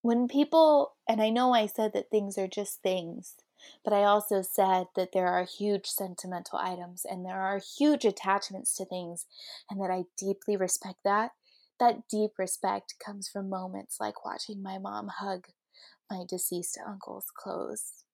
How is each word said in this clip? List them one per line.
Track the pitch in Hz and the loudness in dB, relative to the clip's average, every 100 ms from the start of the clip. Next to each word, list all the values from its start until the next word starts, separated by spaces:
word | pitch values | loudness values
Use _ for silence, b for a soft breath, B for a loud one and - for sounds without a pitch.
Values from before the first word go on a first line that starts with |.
When | 240 233 247 | 4 2 4
people, | 277 294 320 311 285 285 _ - | 2 6 8 10 8 4 _ -2
and | 220 | 2
I | 220 | 2
know | 233 254 | 4 4
I | 240 208 | 4 2
said | - 214 | 0 0
that | 208 - | 0 0
things | 214 202 202 | 0 0 -4
are | 190 | -4
just | 208 202 - | -4 -6 -2
things, | 190 185 170 175 - - _ B B B | -2 0 -4 -12 -14 -20 _ B B B
but | - | 2
I | 202 | 4
also | 202 208 202 196 | 6 4 4 0
said | 185 - 190 185 180 - | 0 2 4 4 2 -2
that | 185 | 0
there | 190 180 | 0 2
are | 180 | 2
huge | 180 - 208 202 - | -2 -2 0 0 -2
sentimental | - 190 180 185 180 190 - | -6 -6 -8 -8 -8 -6 -4
items | 185 180 175 180 | -4 -6 -10 -10
and | - 185 | -8 -8
there | 185 190 | -8 -4
are | 190 196 - - | -2 -4 -6 2
huge | 294 294 | 4 6
attachments | 220 - 190 196 - 190 - - | 2 0 0 0 -2 -6 -6 -4
to | |
things, | 190 185 170 170 - B B B B | -6 -6 -6 -10 -14 B B B B
and | 196 | -4
that | 190 | -2
I | 185 180 - | -2 -4 -4
deeply | 196 196 - 202 | -4 -2 -2 0
respect | 185 - 196 - | 0 -2 -4 -4
that. | 202 208 233 _ b b b _ | 2 2 0 _ b b b _
That | 240 - - | 4 4 -4
deep | 214 214 - | 0 0 0
respect | 185 - 190 202 - - | -4 -2 -2 -2 -6 -14
comes | - 202 190 | -12 -12 -10
from | 202 190 | -8 -6
moments | 185 185 196 202 - | -6 -6 -10 -10 -6
like | 214 - | -6 -6
watching | - - - 202 | -10 -10 -10 -10
my | 190 190 | -8 -8
mom | 196 208 202 - | -8 -8 -8 -8
hug | 196 185 - _ _ B B B _ | -6 -6 -10 _ _ B B B _
my | 190 180 | -10 -6
deceased | 180 - 180 175 - - | -6 -4 -4 -6 -10 -10
uncle's | 196 - 196 196 | -12 -12 -12 -14
clothes | - 202 - - 214 - - _ | -14 -10 -8 -6 -8 -12 -16 _